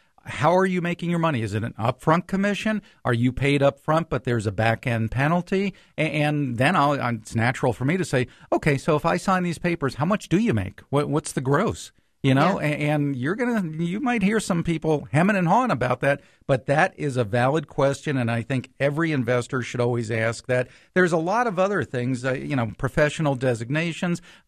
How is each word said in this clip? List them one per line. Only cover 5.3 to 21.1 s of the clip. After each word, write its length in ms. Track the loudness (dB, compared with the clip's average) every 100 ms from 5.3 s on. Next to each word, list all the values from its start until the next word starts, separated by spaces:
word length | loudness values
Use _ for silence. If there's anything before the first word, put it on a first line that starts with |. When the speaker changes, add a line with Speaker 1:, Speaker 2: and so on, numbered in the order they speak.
| 0 0 -2 -2 -6 _ -4
Speaker 1:
A-, 40 | -2 0
and 380 | 0 0 -2 0
then 160 | 2 4
I'll, 180 | 2
it's 400 | 2 -2 -4 -4
natural 400 | 0 0 2 0
for 120 | 0 0
me 120 | 0
to 80 | 0
say, 220 | 0 -2 -6 -4
"Okay, 240 | 0 2 0
so 180 | 2 2
if 120 | 2
I 100 | 0
sign 240 | 0 0
these 160 | 0 -2
papers, 380 | -4 -2 -4 -2
how 100 | -2
much 240 | -2 0
do 80 | 2
you 160 | 2
make? 280 | 0 -2 -8 -2
What, 180 | -2 0
what's 220 | -2 -2
the 100 | -4
gross?" 500 | 0 2 2 -2 -10 _ _ _
You 100 | 2
know, 260 | 4 4 2
Speaker 2:
Yeah. 80 | -2
Speaker 1:
a-, 220 | -2 0
and 260 | 0 0 -2
you're 200 | -4 -2
gonna, 280 | -2 -2 -4 -4
you 220 | -4 -2
might 240 | -2 0
hear 160 | 0 0
some 240 | 0 -2
people 440 | 0 -2 0 -2 0
hemming 240 | 2 2 2
and 120 | 2
hawing 220 | 2 2
about 320 | 0 -2 0
that, 200 | 0 -2 -4 _ -2
but 180 | -2 0
that 280 | 0 0 -2
is 180 | -4 -2
a 80 |
valid 440 | 0 2 2 0 -2
question, 500 | 0 0 0 -4 -2
and 140 | -2
I 100 | -2
think 300 | -2 -4 -4 -4
every 320 | -2 0 0
investor 500 | 0 0 0 0 -4
should 180 | -4 -2
always 300 | 0 0 -2
ask 380 | -2 -2 -4 -2
that. 200 | -2 -2 -10 _ 2
There's 160 | 2